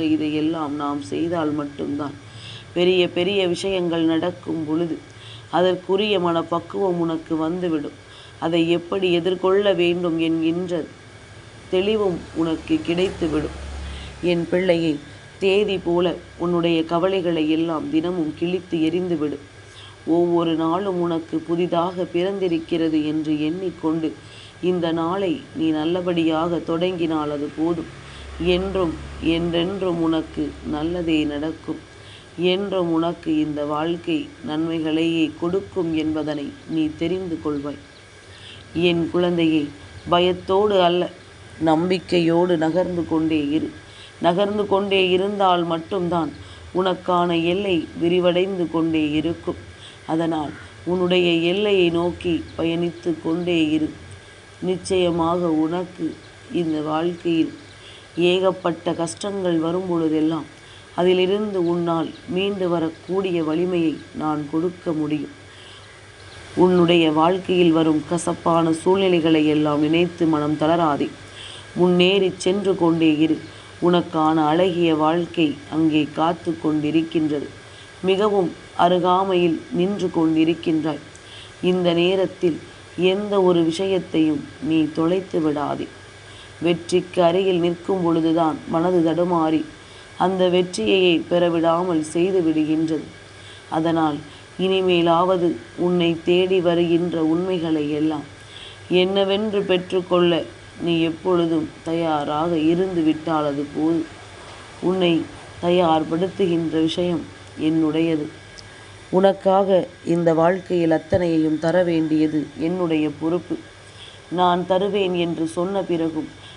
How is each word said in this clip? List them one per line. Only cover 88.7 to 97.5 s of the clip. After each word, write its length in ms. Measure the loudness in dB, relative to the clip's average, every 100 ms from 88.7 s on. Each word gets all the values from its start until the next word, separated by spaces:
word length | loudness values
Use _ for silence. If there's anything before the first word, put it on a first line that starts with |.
| 0 2 2
தடுமாறி 600 | 2 2 0 2 2 0 -2 -12 -20 -20 -12 -2
அந்த 240 | 0 2 4
வெற்றியையே 640 | 4 2 0 2 4 4 2
பெறவிடாமல் 800 | 2 2 2 2 2 2 0 -2 -2
செய்து 340 | 0 2 2
விடுகின்றது. 640 | 2 2 2 0 0 -2 -6 -16 -20 -20 -20 -20 -6
அதனால் 480 | -2 0 2 0 -2 -8 -18 -14 -4
இனிமேலாவது 920 | 0 2 2 4 4 4 4 2 0 -2 -8 -2
உன்னை 300 | 0 2 2 0
தேடி 360 | 2 2 4 2
வருகின்ற 560 | 2 2 2 2 2 0
உண்மைகளை 600 | 2 2 0